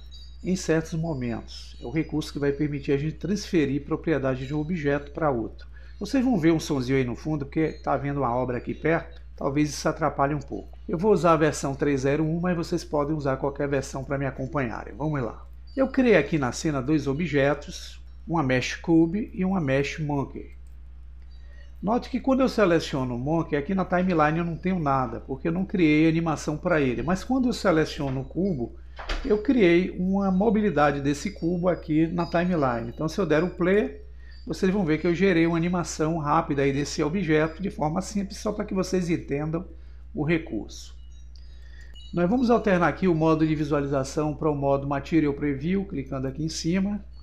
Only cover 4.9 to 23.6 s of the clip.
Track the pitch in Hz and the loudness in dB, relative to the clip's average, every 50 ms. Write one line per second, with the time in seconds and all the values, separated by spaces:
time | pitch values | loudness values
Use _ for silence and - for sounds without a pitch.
4.9 | 143 143 143 - - 165 160 151 135 117 110 98 - - - - - - - - | 0 0 -2 -6 -6 -2 0 0 0 0 -2 -4 -8 -12 -16 -16 -16 -16 -16 -14
5.9 | - - 202 190 - 269 240 269 247 185 147 165 170 156 - - 160 135 123 120 | -12 -10 -6 -2 0 2 2 4 2 4 4 4 4 4 2 0 0 0 0 2
6.9 | 135 135 131 120 113 - - 156 156 147 139 131 - 160 160 151 - - - 156 | 2 2 2 0 -2 -6 -4 -4 -2 -2 -4 -4 0 0 0 0 -2 -4 -2 0
7.9 | 143 135 131 143 143 143 135 120 117 127 127 123 123 120 - - 120 - - 151 | 0 0 0 -2 -2 0 0 0 2 0 0 0 -2 -4 -4 -6 -6 -2 0 2
8.9 | 165 160 - - - - - - - - - 143 135 147 151 147 147 - - 170 | 2 2 0 -4 -14 -16 -16 -16 -10 -4 -4 -2 2 2 0 0 0 -2 -2 -2
9.9 | 151 156 160 147 143 - 139 139 151 147 135 - 113 98 - - - - - - | 0 2 0 0 2 2 0 2 0 -2 -4 -6 -8 -8 -10 -10 -14 -14 -8 -6
10.9 | - 165 180 220 202 170 156 175 165 151 160 151 139 - - 143 135 135 156 147 | -4 0 4 4 4 6 6 6 6 6 6 4 2 0 -4 -4 -2 0 2 2
11.9 | 143 131 127 139 139 151 160 156 160 170 170 180 180 165 165 - 180 165 - - | 2 2 2 2 2 2 2 0 0 0 0 0 0 0 -2 -2 -2 -4 -4 -2
12.9 | - 147 143 143 160 151 139 139 135 135 - 139 139 - 147 143 139 135 135 - | -2 0 0 0 0 -2 0 0 0 0 -2 -4 -2 -2 -2 0 0 0 -2 -2
13.9 | - 135 127 - 143 135 139 131 123 - 135 120 - 147 131 113 101 - - - | -6 -8 -6 -4 -2 -2 -2 -2 -4 -4 -6 -4 -2 -2 -2 -2 -4 -6 -8 -10
14.9 | - 104 139 156 151 143 123 107 - - - - - - - - - 269 269 262 | -8 -6 -4 -2 -2 -2 -2 -4 -6 -8 -14 -16 -16 -16 -14 -8 0 0 0 2
15.9 | 269 - 254 240 208 165 143 143 165 156 135 120 113 - - 165 147 135 120 131 | 2 2 6 6 6 6 6 4 0 0 0 0 -2 -2 -2 -2 -2 -2 0 2
16.9 | 160 156 131 139 135 147 180 160 143 143 135 139 147 147 - - 170 - - - | 0 0 2 0 -2 -2 -2 0 2 2 4 4 2 0 -4 -12 -14 -14 -14 -14
17.9 | - - - - - - - - 160 165 147 127 127 127 123 - - - - - | -16 -16 -16 -16 -16 -14 -8 -4 -2 0 2 2 2 2 0 -2 -6 -6 0 4
18.9 | 165 165 165 165 165 208 247 - - - 185 190 196 190 156 135 135 139 143 139 | 6 6 6 4 2 -2 -4 -4 -4 -2 0 0 0 0 2 2 2 2 2 0
19.9 | - - 156 147 143 143 127 113 - 113 - - - - - - - - - - | -2 -4 -4 -2 0 0 -2 -2 -6 -12 -12 -14 -16 -16 -16 -16 -16 -16 -16 -16
20.9 | - - - - - - - - - - - - - - - - - - - 180 | -16 -16 -16 -16 -16 -16 -16 -16 -16 -16 -16 -16 -16 -16 -16 -14 -12 -6 -2 0
21.9 | 226 247 247 - - 240 - 269 262 254 269 233 - - 214 185 170 160 160 - | 0 0 -2 -2 -6 -2 2 2 4 4 4 4 4 4 6 6 6 4 2 0
22.9 | - 139 131 127 123 120 127 143 160 165 156 - - 143 | -2 -2 -2 -2 -2 -2 0 0 2 0 0 0 0 -2